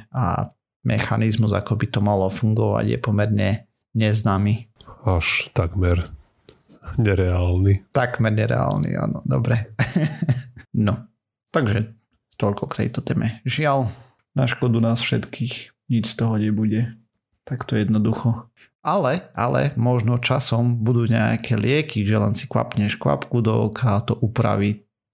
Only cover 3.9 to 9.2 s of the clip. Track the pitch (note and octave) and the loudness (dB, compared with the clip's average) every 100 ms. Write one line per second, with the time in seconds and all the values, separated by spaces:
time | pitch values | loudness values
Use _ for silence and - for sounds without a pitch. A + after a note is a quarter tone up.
3.9 | A2+ G#2+ G#2+ G#2+ G2 G2+ A2 - - - | 0 2 2 2 2 2 0 -4 -20 -20
4.9 | - - F2+ - - - - F2 F#2 F2+ | -8 -2 0 0 -2 -2 -2 -2 0 2
5.9 | E2+ E2 - _ _ - - _ - - | 2 0 -10 _ _ -20 -20 _ -20 -6
6.9 | - A2 F#2+ F2+ F2+ F2+ F2+ G2 G2 - | 0 2 2 2 2 2 2 4 2 2
7.9 | - B2 - A2 G#2+ G#2+ A#2 - - - | -2 0 0 0 2 2 0 0 0 -2
8.9 | - - - | -2 -4 -4